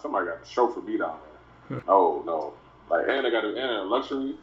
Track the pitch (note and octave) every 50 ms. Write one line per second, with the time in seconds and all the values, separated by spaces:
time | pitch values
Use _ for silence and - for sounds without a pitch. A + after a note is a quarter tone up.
0 | - G2 F#2+ G2 F2+ E2+ E2 - - - - C3 A#2+ G2 - F#2 E2+ G#2+ A2 G2
1 | F2 D#2+ D#2+ - - - - - - - - - - - C3 - - F#2 F#2+ G2
2 | F2+ E2 D2+ D2 - E2+ E2 D2+ D2 C#2+ C#2+ - - - - - - - E2+ E2
3 | - - C3 C3+ B2+ A#2+ A#2+ A2 G#2+ G#2 - A#2+ C3+ B2+ A2+ G2+ F#2 G2 A#2+ B2+
4 | C3+ - C#3+ C3+ C3+ C3+ D#3 -